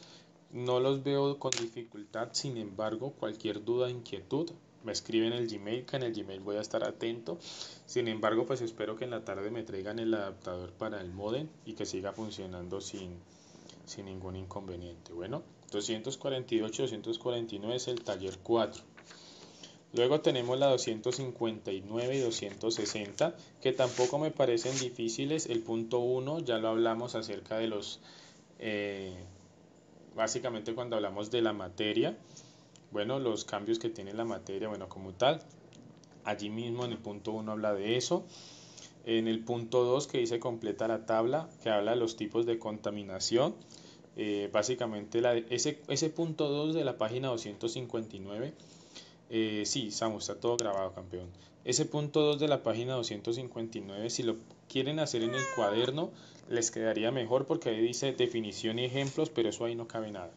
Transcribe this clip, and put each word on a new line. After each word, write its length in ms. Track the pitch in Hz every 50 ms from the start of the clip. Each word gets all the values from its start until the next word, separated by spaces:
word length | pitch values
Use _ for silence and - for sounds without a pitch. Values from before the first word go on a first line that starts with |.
| - - - - - - - - - - -
no 280 | 123 123 123 123 127
los 220 | 127 135 139 135 131
veo 360 | 143 139 139 139 143 143 139
con 140 | - 135 -
dificultad, 800 | - 117 113 - 123 117 113 - 104 104 - - 110 120 120 -
sin 260 | - - 143 123 113
embargo, 540 | 107 104 95 101 107 110 110 104 127 143 -
cualquier 520 | - 120 110 110 - - 110 101 104 104
duda, 240 | 110 117 123 127 123
inquietud, 640 | 123 120 - - - 95 - - 135 143 170 170 - - - - - - -
me 80 | 110 101
escriben 400 | - - - 110 110 113 113 120
en 80 | 120
el 80 | 120 113
Gmail, 360 | 107 101 101 104 113 127 123
que 120 | - -
en 80 | 135 127
el 100 | 117 110
Gmail 260 | 104 101 98 98 95
voy 160 | 98 104 101
a 40 | 104
estar 240 | 107 - - 113 110
atento. 540 | 110 110 - 113 113 117 120 - 165 175 170 - - - - - - - - -
Sin 220 | - - 123 117
embargo, 400 | 117 110 110 107 107 110 117 123
pues 140 | - 135 117
espero 360 | 120 113 113 - 107 107 113
que 80 | 113 127
en 60 | 123
la 140 | 117 110 113
tarde 260 | - 98 98 98 107
me 140 | 117 117 110
traigan 340 | - 101 95 95 104 107 117
el 160 | 113 113 110
adaptador 580 | 107 101 98 92 95 - 95 90 90 90 85 -
para 280 | - 107 110 107 101
el 100 | 92 90 90
módem 360 | 95 101 107 120 139 156 156 - - -
y 60 | 113 110
que 120 | - 104
siga 280 | 98 - 95 92 101 98
funcionando 680 | - 110 107 95 98 98 92 90 90 87 90 95 98
sin, 360 | 95 - - 98 95 90 87 87 90 - - - - - - - - - - 85 82
sin 200 | - - 104 98
ningún 300 | 95 95 95 92 92 92
inconveniente. 760 | 92 95 92 - 101 98 92 90 87 90 87 85 85 - - 87
Bueno, 300 | 85 87 101 131 165 - - - - - - -
doscientos 440 | 208 202 - 160 - - 139 135
cuarenta 380 | - - 143 135 127 123 - 117
y 80 | 113 107
ocho, 200 | 107 - - 139
doscientos 360 | 123 110 104 101 113 117 113
cuarenta 360 | - 127 123 120 117 113 101
y 40 | 98
nueve 180 | 104 110 123
es 120 | 127 - 131
el 140 | 123 113 -
taller 360 | - 101 95 95 92 92 - -
cuatro. 400 | - 117 117 107 104 - - - - - - - - - - - - - - - - - - - - - - - - -
Luego 260 | 117 120 127 147 151
tenemos 380 | - 165 143 127 120 120 127 131
la 80 | 139
doscientos 500 | 139 131 127 - 120 110 107 - 127 127
cincuenta 560 | 139 135 123 120 - 117 113 110 107 - 110 98
y 80 | 95
nueve 360 | 92 98 110 117 120 127 135
y 40 | 139
doscientos 540 | 127 117 113 - 104 101 98 - - 113 113
sesenta, 600 | - 104 101 - 107 104 101 - - 147 170 170 - - - - -
que 120 | - 131 131
tampoco 460 | - 131 120 - - 127 123 - 147
me 120 | 156 156
parecen 480 | 151 - 139 123 117 117 113 127 135 135
difíciles. 680 | 131 123 - - 117 113 113 131 139 139 156 160 160
El 140 | - 120 113
punto 380 | 113 - 113 113 113 113 127 123
uno, 400 | 120 123 127 127 131 139 156 170
ya 200 | 160 127 113 110
lo 100 | 110 110
hablamos 460 | 110 113 117 113 113 113 117 117 -
acerca 420 | 113 104 110 101 92 - - 110
de 120 | 110 113 113
los, 320 | 107 101 98 - - - - - - - - - - - - - - -
eh, 580 | - 110 104 104 104 101 101 98 98 92 92 90 92 92 92 - - - - - - - - - - - - - - - -
básicamente 600 | 110 113 110 - 123 120 127 117 110 107 113 113
cuando 220 | 123 120 120 113
hablamos 340 | 107 101 98 95 101 107 104
de 100 | 117 120
la 140 | 113 110 104
materia, 640 | 101 95 87 - - 107 107 107 113 127 165 220 - - - - - - - - - - - - - - -
bueno, 280 | - 104 104 117 131 139
los 260 | 135 120 107 101 -
cambios 340 | - - 101 101 110 113 113
que 100 | 113 113
tiene 260 | 110 104 98 98 101
la 100 | 110 117
materia, 440 | 113 101 92 92 - 98 98 107 110
bueno, 200 | 104 98 95 90
como 240 | - 101 95 95 92
tal, 300 | - 123 135 160 156 - - - - - - - - - - - - - - - - -
allí 240 | 107 104 104 104 104
mismo 380 | 107 113 120 120 117 123 123
en 60 | 120 113
el 60 | 104
punto 340 | - 107 101 101 101 113 110
uno 200 | 110 107 107 107
habla 200 | 107 107 107 104
de 220 | 98 98 110 120
eso. 300 | 127 127 - 175 190 - - - - - - - - - - - - - - - - -
En 200 | 113 113 113 113
el 160 | 113 113 113 113
punto 420 | - 120 117 117 113 117 127 120
dos, 220 | 120 127 139 -
que 120 | - - 135
dice 200 | 120 117 123 120
completa 480 | 117 127 117 113 113 104 98 - 110
la 200 | 113 113 110 113
tabla, 420 | - 113 110 113 120 135 156 165 - - - -
que 80 | 113
habla 200 | 107 104 104 110
de 80 | 120 123
los 180 | 117 113 -
tipos 280 | - 113 104 104 113 117
de 140 | 117 113 113
contaminación, 960 | - 110 107 107 - 107 104 104 101 98 92 95 - - 113 120 139 180 214 - - - - - - - - - - - -
eh, 340 | 107 104 104 104 101 101 98 -
básicamente 720 | 107 104 - 127 - 120 113 107 104 101 - - 117 120
la, 120 | 123 120
ese, 460 | 117 113 - 123 117 - 147 - - - -
ese 220 | 147 135 160 156
punto 380 | 156 - 170 165 156 - 156 143
dos 240 | 143 147 151 156 160
de 100 | 165 147
la 140 | 131 120 -
página 300 | 107 110 117 127 135 135
doscientos 440 | 120 113 110 104 101 - - 117 -
cincuenta 440 | 135 127 113 - 117 110 110 -
y 40 | 98
nueve, 340 | 95 98 104 107 127 151 151 - - - - - - - - - - - - - - -
eh, 340 | 117 113 110 110 107 104 104
sí, 240 | - - 143 117 101
Samu, 260 | 104 - 113 110 107
está 240 | 98 - - 101 -
todo 160 | - 120 120
grabado, 380 | 120 117 104 98 98 95 92 -
campeón. 340 | - 92 92 90 90 90 90 - - - - - - -
Ese 180 | 123 123 151 156
punto 380 | 147 - 151 147 143 - 156 151
dos 180 | 147 147 143
de 80 | 151 151
la 140 | 143 135 -
página 320 | 113 110 113 120 127 131
doscientos 420 | 120 117 107 107 101 - 117 117
cincuenta 400 | 131 127 120 - 120 113 113 113
y 60 | 107 98
nueve, 260 | 98 98 101 110 117
si 140 | - - 123
lo 140 | 113 107 - - - - - -
quieren 320 | - - 135 131 139 151 160
hacer 240 | 151 139 - 117 113
en 120 | 117 120
el 80 | 135 135 - -
cuaderno, 560 | 120 110 101 104 113 123 123 135 156 175 208 - - - - - - - -
les 220 | 120 120 117 -
quedaría 400 | - 113 110 110 110 107 110 117
mejor 340 | 135 131 117 113 123 135 139
porque 240 | - 160 147 - 127
ahí 140 | 110 107 117
dice 300 | 120 123 - 139 135 127
definición 640 | - 123 117 120 113 110 101 95 - - 110 110 120
y 80 | 127
ejemplos, 420 | 123 123 139 139 139 135 - 156 -
pero 220 | - 120 117 107
eso 160 | 101 - 120
ahí 80 | 117 117
no 120 | 117 113
cabe 240 | 113 - 113 110 104
nada. 200 | 104 95 87 82 -